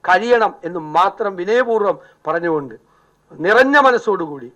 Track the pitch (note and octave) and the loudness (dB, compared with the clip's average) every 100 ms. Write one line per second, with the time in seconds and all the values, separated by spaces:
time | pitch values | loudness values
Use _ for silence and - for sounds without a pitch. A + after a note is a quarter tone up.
0 | - F#3 A#3 A#3+ G#3 - E3 F3 D#3 D#3 | 2 0 2 2 0 -4 -10 -10 -4 0
1 | G3 G3 G#3 F#3+ F3+ A#3 A#3+ A3 G3+ E3+ | 0 0 -8 -6 -2 0 0 0 -2 -4
2 | - _ - E3+ E3+ D#3 C3+ A2 _ _ | -10 _ -6 -4 -2 -4 -6 -16 _ _
3 | _ _ _ - E3 A3 C#4 C#4+ C4+ A#3+ | _ _ _ -6 2 4 4 4 4 2
4 | - F#3+ D#3 C#3+ B2 | 0 -2 -4 -10 -16